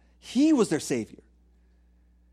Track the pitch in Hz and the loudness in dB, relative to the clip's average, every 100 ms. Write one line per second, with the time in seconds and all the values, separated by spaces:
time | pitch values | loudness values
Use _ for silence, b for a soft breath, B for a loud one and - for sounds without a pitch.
0 | _ _ - 233 311 294 202 151 - 123 | _ _ -6 0 2 2 2 -2 -2 -4
1 | 107 - - _ _ _ _ _ _ _ | -6 -12 -20 _ _ _ _ _ _ _
2 | _ _ _ | _ _ _